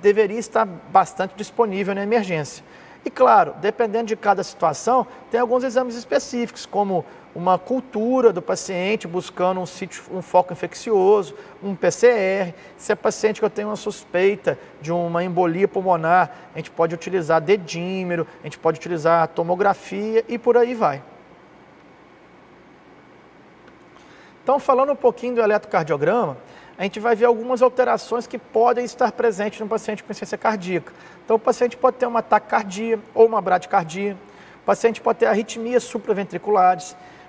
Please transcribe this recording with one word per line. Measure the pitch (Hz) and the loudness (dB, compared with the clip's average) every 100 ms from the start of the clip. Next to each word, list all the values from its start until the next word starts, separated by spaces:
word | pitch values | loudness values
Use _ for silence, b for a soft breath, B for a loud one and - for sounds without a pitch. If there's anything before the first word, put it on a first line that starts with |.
deveria | 196 202 208 220 | 2 4 2 -2
estar | 214 226 214 | -4 -2 -2
bastante | 170 - 190 170 - 190 - | -4 0 2 2 -2 -8 -8
disponível | 214 - 226 190 190 | -8 -2 -2 -2 -4
na | 196 | -4
emergência. | 202 233 190 165 143 - B B B B | 0 0 0 -4 -4 -10 B B B B
E, | - | -12
claro, | - 254 214 156 - | 2 6 6 4 0
dependendo | 190 - 226 220 226 | -4 -2 -2 -2 -4
de | 220 | -2
cada | 202 196 | 0 0
situação, | 185 - 170 139 - 254 214 B - | -2 -2 -2 0 2 2 0 B -6
tem | 233 | -2
alguns | 240 247 | 0 0
exames | 262 233 254 233 | 0 -2 -2 -6
específicos, | 226 285 - 240 240 - - | -4 -2 -2 -4 -6 -8 -6
como | 196 202 185 B B B | -2 0 -2 B B B
uma | 165 180 180 | -4 0 0
cultura | - 254 254 214 226 262 233 | 0 -6 -4 -4 0 4 4
do | 180 | 2
paciente | - 190 - 180 185 214 175 | -2 -6 -4 -4 -2 -4 -6
buscando | 180 175 - 185 185 | -8 -8 -4 -2 -2
um | 175 | -6
sítio, | - 185 - - | -10 -14 -14 -12
um | 185 | -12
foco | - 180 180 | 0 0 0
infeccioso, | 165 170 - - 208 190 208 165 B B B | -4 -10 -8 0 2 4 4 2 B B B
um | 196 185 | -10 -2
P | 180 | -2
C | - 233 | 4 4
R. | 233 190 196 180 165 B - | 4 0 -2 -4 -8 B -10
Se | - | -4
é | 208 | -2
paciente | 220 - 214 208 | -2 0 -2 0
que | 214 | -2
eu | |
tenho | - 208 | -2 -6
uma | 214 | -6
suspeita | 214 - - 175 190 202 185 131 B B | -8 -10 -6 0 2 2 -2 -4 B B
de | 147 | -4
uma | 175 170 170 | -4 -2 -2
embolia | 185 175 175 165 196 | -2 0 0 2 0
pulmonar, | 196 185 170 160 180 170 B B | 0 0 0 4 4 2 B B
a | 156 | -14
gente | - | -10
pode | - 165 | -2 -2
utilizar | 170 - 185 151 165 | -2 -4 -4 0 0
dedímero, | 156 202 165 165 175 190 180 170 156 B | 2 0 -2 -8 -6 -6 -4 -4 -4 B
a | |
gente | 151 - | -16 -2
pode | 160 160 | -2 -2
utilizar | 170 175 156 170 160 | -4 -2 2 4 2
tomografia | - 170 180 202 190 - 196 214 220 226 | -2 -2 0 0 0 -4 -6 -2 -2 -2
e | 233 | -2
por | 240 240 | 2 4
aí | 240 | 2
vai. | 240 175 135 - - - - - - - - - - - - - - - - - - - - - - - - - - - - - B B B B - | 2 -2 -2 -10 -20 -20 -20 -20 -20 -20 -20 -20 -20 -20 -20 -20 -20 -20 -20 -20 -20 -20 -20 -20 -20 -20 -20 -20 -20 -20 -20 -20 B B B B -6
Então, | - 269 | 0 2
falando | - 254 277 | 2 2 2
um | 277 | 2
pouquinho | 240 - 240 240 | 0 0 -2 0
do | |
eletrocardiograma, | 214 208 - 185 156 147 151 233 180 127 B B B - | 2 2 0 -2 0 0 2 2 0 -6 B B B -8
a | |
gente | 190 220 | -8 -4
vai | 233 208 | 0 2
ver | 240 | 4
algumas | 226 240 254 | 2 -2 2
alterações | 254 254 247 233 - 233 233 | 2 4 0 0 -2 -6 -6
que | 247 | -12
podem | - 220 240 240 247 | -4 2 4 2 -2
estar | - 233 | -2 -2
presentes | - 233 185 214 202 | 2 0 0 -4 -6
no | 214 | -6
paciente | 214 - 214 | -6 -6 -8
com | - | -10
insuficiência | 208 - 196 | -12 -8 -4
cardíaca. | 220 214 175 180 - B B B | -2 -2 -2 -4 -4 B B B
Então, | - 220 | -2 0
o | |
paciente | 262 - 247 - | 2 0 -2 0
pode | 254 247 | 0 0
ter | 247 | -2
uma | 233 | -2
taquicardia | - 208 - 226 202 185 226 220 - | 2 0 2 -2 -2 -6 -4 -4 -2
ou | 233 226 | 4 4
uma | 220 | 4
bradicardia. | 185 180 - 196 160 180 202 190 - B B B | 2 0 2 0 0 -4 -6 -8 -14 B B B
O | - | -2
paciente | 202 226 220 | 2 0 0
pode | - 226 | -2 2
ter | 226 | 2
arritmias | 202 220 233 226 247 | 2 -2 -8 -2 -2
supraventriculares. | - 226 220 196 196 175 - 208 185 180 - - B B | -2 -4 -2 -2 -4 -6 0 4 4 2 -4 -16 B B